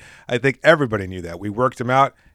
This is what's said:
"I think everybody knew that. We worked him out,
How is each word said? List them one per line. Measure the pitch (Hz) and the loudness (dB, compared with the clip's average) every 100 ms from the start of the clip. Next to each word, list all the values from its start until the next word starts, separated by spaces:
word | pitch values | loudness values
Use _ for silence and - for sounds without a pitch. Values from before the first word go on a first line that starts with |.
| - - - | -20 -20 -6
"I | 123 | -2
think | 135 - | -2 2
everybody | 151 160 127 107 92 | 4 4 2 -2 -4
knew | 92 | -10
that. | 85 87 | -12 -10
We | 101 | -8
worked | 104 127 - | -2 -2 -2
him | 120 | -2
out, | 131 139 - _ | 2 2 -2 _